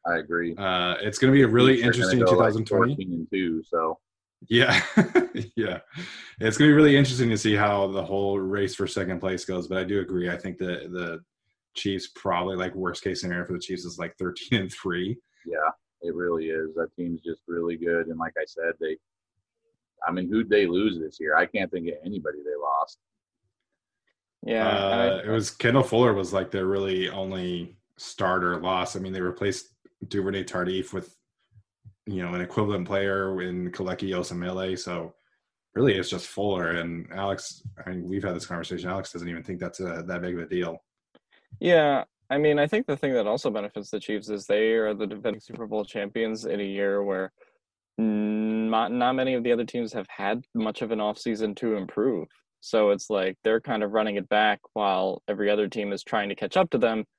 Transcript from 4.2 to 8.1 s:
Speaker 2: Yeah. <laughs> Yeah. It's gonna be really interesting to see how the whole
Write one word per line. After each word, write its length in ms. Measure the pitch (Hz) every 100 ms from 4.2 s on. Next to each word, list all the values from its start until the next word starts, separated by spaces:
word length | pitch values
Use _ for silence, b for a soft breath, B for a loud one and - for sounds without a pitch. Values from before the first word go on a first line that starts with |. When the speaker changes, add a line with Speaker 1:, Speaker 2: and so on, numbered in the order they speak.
| _ _ -
Speaker 2:
Yeah. 320 | 117 127 - -
<laughs> 260 | - 180 370 359 127 107
Yeah. 240 | - 104 - - 165 175 B B B
It's 180 | 110 110
gonna 140 | 151
be 40 |
really 220 | 147 151 139
interesting 320 | 135 127 120
to 80 | 107
see 180 | 110
how 320 | 104 104 101 98
the 160 | 98
whole 360 | 92